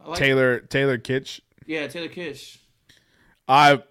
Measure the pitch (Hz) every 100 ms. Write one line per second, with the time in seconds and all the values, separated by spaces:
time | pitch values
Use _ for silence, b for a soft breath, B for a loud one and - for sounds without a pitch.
0 | 147 170 139 135 127 120 - 139 139 120
1 | - 131 - - _ _ - 156 143 170
2 | 160 180 165 123 - - _ _ _ b
3 | b b b b - 139 147 139 -